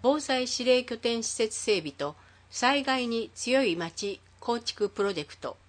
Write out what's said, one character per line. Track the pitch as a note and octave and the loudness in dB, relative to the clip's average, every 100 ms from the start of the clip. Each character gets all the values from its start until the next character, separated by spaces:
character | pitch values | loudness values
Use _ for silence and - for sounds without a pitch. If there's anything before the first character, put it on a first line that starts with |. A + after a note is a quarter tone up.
防 | A#3+ D4+ | 4 2
災 | C#4+ C4 B3+ | 2 0 0
指 | - | 0
令 | B3 B3+ | 4 4
拠 | B3+ A#3 | 2 -4
点 | A3+ A#3 | -2 -2
施 | A3+ | -4
設 | - A3 - | -2 -2 0
整 | - G3 | 0 0
備 | D#3 | 0
と | - C#3+ D3+ - - - | -6 -6 -6 -20 -20 -12
災 | - B3 C#4+ | 0 2 2
害 | C4+ C4 A#3+ | 0 -2 0
に | A3+ A3+ | -2 -4
強 | - - C4 | -8 2 2
い | A#3+ | 4
町 | E3+ E3 - G3+ F#3+ _ - | 0 -4 -6 -8 -8 _ -10
構 | - A#3 | -4 -4
築 | - - G3+ | -4 -2 -4
プ | G#3 | 0
ロ | G3+ | -2
ジ | E3+ | -2
ェ | D3 | -8
ク | - | -10
ト。 | B2+ - | -10 -12